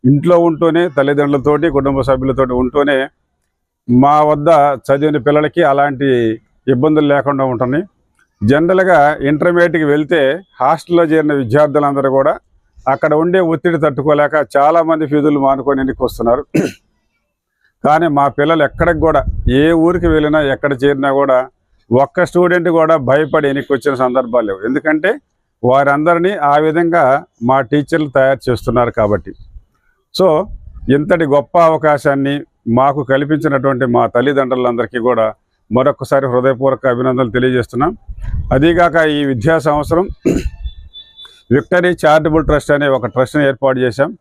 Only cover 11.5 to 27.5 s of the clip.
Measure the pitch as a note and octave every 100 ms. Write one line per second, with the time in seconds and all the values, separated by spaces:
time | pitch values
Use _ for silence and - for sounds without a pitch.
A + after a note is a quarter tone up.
11.5 | C3+ D3+ C#3+ C#3+ C#3 C3+ C3+ C#3 G3+ _
12.5 | _ _ - - C3+ D#3 D3+ E3+ F#3 E3+
13.5 | D#3+ F3+ E3 D3+ C3 C#3+ D3 D3 D3+ C#3+
14.5 | C#3 D3 E3+ D#3+ D#3+ D#3 D3 D3 C#3+ C3+
15.5 | C3+ C3 C3+ C3 A#2+ B2 - A#2 B2+ D3
16.5 | D#3 D#3 - _ _ _ _ _ _ _
17.5 | _ _ _ C#3 D3+ E3 C#3+ C#3 - D3
18.5 | D#3+ C#3+ - E3+ D#3+ D#3+ D3 - - -
19.5 | B2+ D#3 E3 D#3+ F3+ E3+ D#3 D3+ D#3 C#3+
20.5 | C3 C#3+ C#3 C#3 C#3 C#3 C3+ C#3 B2+ B2+
21.5 | _ _ _ _ A#2+ C#3 - F3 F3 F3+
22.5 | F3+ F3 E3 D#3+ D#3+ B2 C#3 D#3 D#3 C#3+
23.5 | C#3 - C#3 C#3+ C3 B2+ B2+ B2 A#2+ A2
24.5 | F#2+ A2 C#3 D#3 D#3 F3+ C#4 _ _ _
25.5 | _ A#2+ C3 C#3 C#3+ D#3 E3+ F3+ G3+ C#3+
26.5 | D3 D#3 D#3 E3+ E3+ C3+ C#3 - _ A#2